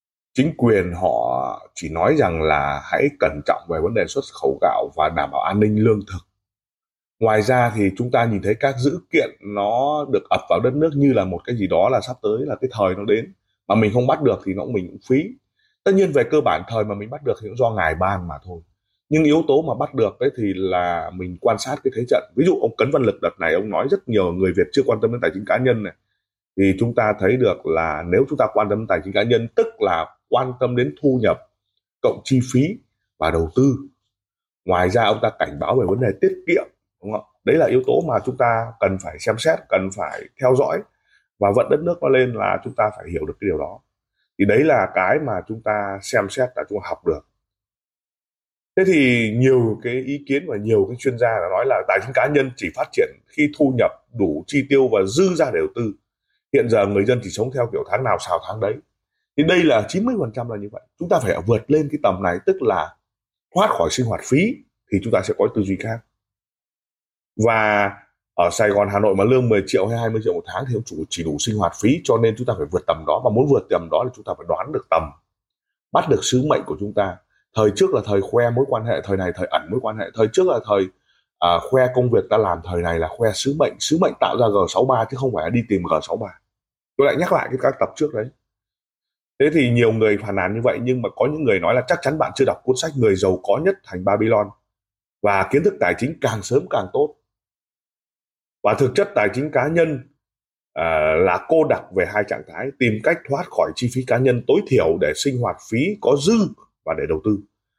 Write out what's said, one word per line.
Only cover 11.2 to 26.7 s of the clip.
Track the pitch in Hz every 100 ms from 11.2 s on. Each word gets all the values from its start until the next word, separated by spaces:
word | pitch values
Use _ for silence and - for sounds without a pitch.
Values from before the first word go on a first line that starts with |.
| 92
một | 87
cái | - 120
gì | 90
đó | 85 107
là | 123
sắp | 127 -
tới, | 107 113
là | 147 110
cái | 131
thời | 113 95 92
nó |
đến. | 104 113 175 - _ _ -
Mà | 107
mình | 107
không | 120 127
bắt | 160
được | 139 95 98
thì |
nó | 95
cũng, | 85
mình | 110 90
cũng | - -
phí. | 131 196 - _ _ _ _
Tất | 196 190
nhiên | 185
về | 139
cơ | 117 151
bản | 107 82 90
thời | 113
mà | 107 101
mình | 107
bắt | 147
được | 139 104
thì | 107
cũng | 120
do | 117
ngài | 107 80 80
ban | 92 95 87
mà | 71
thôi. | 92 85 - _ _ _ -
Nhưng | 156
yếu | 151 156 160
tố | -
mà | 160 123
bắt | 147
được | 131 104 -
ấy | 120 -
thì | 101 92
là | 95 90 87 85 80
mình | 90 92 87
quan | 120 104
sát | 127 143
cái | 135 117
thế | 123
trận. | - - 117
Ví | 170
dụ | -
ông | 117 -
Cấn | 123
Văn | 147
Lực | 113 -
đợt | 85 -
này | 82
ông | 85 107
nói | 87 131
rất | 196 -
nhiều | 107 92
người | 87 92 90
Việt | -
chưa | - 127
quan | 110
tâm | 113
đến | 120
tài | -
chính | 95 107
cá | 107
nhân | 127 117
này. | 98 - _ _ _ _ _ -
Thì | 98